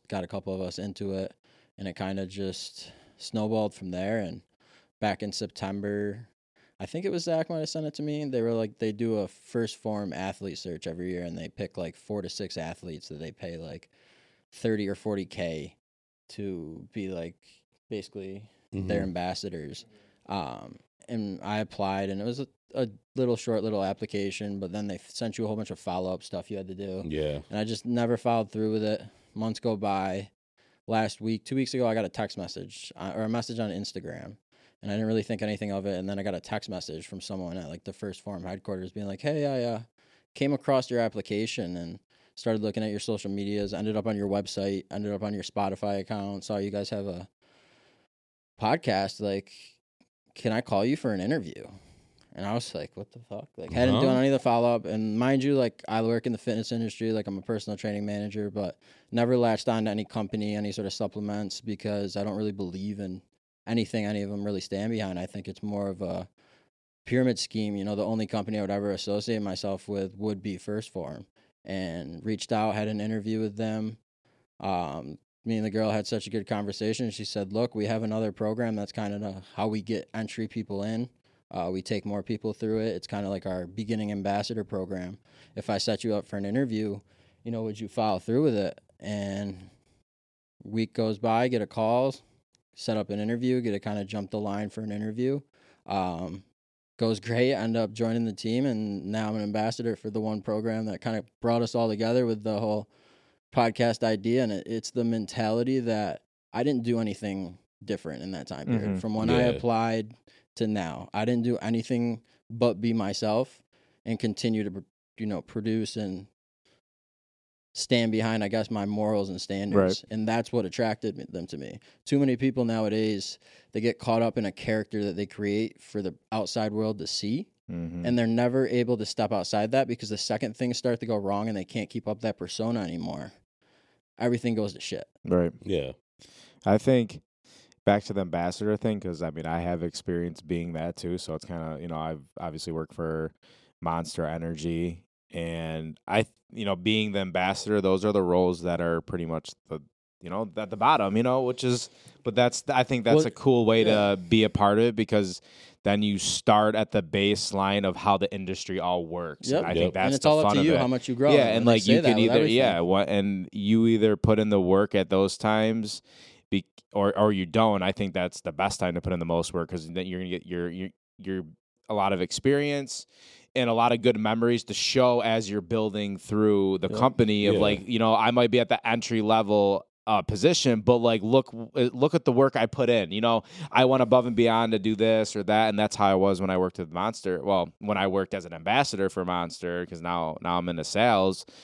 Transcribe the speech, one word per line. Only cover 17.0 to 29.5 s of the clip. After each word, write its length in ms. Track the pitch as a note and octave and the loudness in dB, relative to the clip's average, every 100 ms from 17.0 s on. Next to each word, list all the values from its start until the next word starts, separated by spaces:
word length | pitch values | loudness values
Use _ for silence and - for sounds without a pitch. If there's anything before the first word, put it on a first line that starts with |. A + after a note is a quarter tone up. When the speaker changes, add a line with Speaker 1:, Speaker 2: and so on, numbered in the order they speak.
| F#2+ | -8
Speaker 1:
like, 260 | F2+ E2+ F2+ _ _ _ _ - | -8 -10 -12 _ _ _ _ -10
basically 600 | G#2+ - G#2 F#2+ G2 G#2+ _ _ | -10 -10 -12 -12 -14 -16 _ _
Speaker 2:
Mm-hmm. 140 | F#2+ F#2 | -6 -2
Speaker 1:
their 160 | G2+ | -2
ambassadors. 800 | F#2+ F2 F2+ F#2 G2+ F2 D2 C#2+ - _ _ _ - | -2 -4 -4 -4 -6 -6 -8 -12 -18 _ _ _ -8
Um, 540 | G2 C#2+ A1 - - _ _ - | -6 -6 -10 -14 -20 _ _ -8
and 320 | A#2 G#2 F#2 | -6 -4 -6
I 160 | G2 G#2+ | -4 -4
applied, 500 | G#2+ - G2 G2 G2 | -4 -4 -2 -2 -2
and 120 | G2 | -4
it 40 | A2 | -4
was 140 | B2+ | -6
a, 80 | C3+ _ _ - | -8 _ _ -4
a 120 | A#2+ G2 _ - | -4 -6 _ -2
little 200 | B2+ A#2 | 0 0
short 280 | - A2 | 0 -2
little 200 | A2 G#2 | 0 0
application, 760 | F#2+ G2 A2 G2+ G2+ F#2+ G#2 G2 | -2 -4 -4 -4 -4 -4 -6 -6
but 120 | F#2+ | -6
then 140 | G2+ G#2 | -6 -6
they 100 | G2 | -8
f-, 140 | - | -10
sent 300 | - A#2 G#2+ | -8 -6 -4
you 60 | A2 | -4
a 20 | |
whole 80 | G#2+ | -4
bunch 160 | G#2 | -6
of 80 | F2+ | -8
follow-up 420 | - F2+ F#2 F2+ | -4 -2 -2 -6
stuff 300 | - F#2 - | -8 -10 -8
you 60 | G2+ | -10
had 100 | F#2 | -10
to 80 | F#2 | -10
do. 280 | G2 F#2+ E2+ | -8 -8 -4
Speaker 2:
Yeah. 340 | D2+ D2+ C#2+ D2 | -2 -2 -4 -6
Speaker 1:
And 80 | G#2 | -4
I 60 | |
just 200 | G#2+ A2 | -4 -4
never 320 | A#2+ A#2+ A#2+ A#2+ | -2 0 0 0
followed 360 | B2 A#2 G#2+ | 2 0 0
through 200 | A2 A2 | -2 -2
with 120 | A2 | 0
it. 180 | G#2+ G#2+ - _ _ | -2 -4 -6 _ _
Months 260 | G#2 A2 | -6 -6